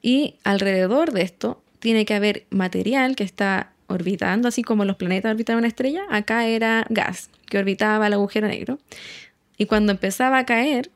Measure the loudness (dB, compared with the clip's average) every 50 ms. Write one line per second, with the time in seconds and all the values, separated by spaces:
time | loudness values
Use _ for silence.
0 | 2 2 2 2 2 -2 -6 _ _ 0 0 2 2 0 2 2 2 2 2 2
1 | 2 2 0 0 -2 -2 -4 _ -6 -6 -6 -8 _ _ _ _ 0 2 2 2
2 | 2 2 0 0 2 0 0 -2 _ _ -2 -2 -2 0 -2 -2 -2 0 2 2
3 | 2 2 2 -2 -4 -6 _ -2 -2 0 0 -2 -2 -6 _ _ _ _ -4 -4
4 | -2 -2 -2 -2 0 0 0 2 0 0 0 -2 -2 0 0 0 2 0 -2 -2
5 | -2 -2 -2 0 0 -2 -2 -2 -2 0 0 0 0 0 -2 -2 -4 -2 -2 -4
6 | -6 -2 -4 -4 -2 0 0 0 0 0 0 0 2 2 2 0 0 0 -2 -2
7 | -2 -2 -6 -10 -14 _ _ _ _ -4 -2 0 0 0 0 0 2 2 2 2
8 | 2 2 2 2 0 0 0 -2 0 0 -2 -4 -6 -6 -8 -8 _ _ -20 -20
9 | -20 -18 -20 -20 -20 -20 _ _ _ _ _ _ -2 0 2 2 4 2 2 0
10 | -2 -4 -2 0 0 2 2 2 2 2 0 2 2 2 0 -2 -2 -6 _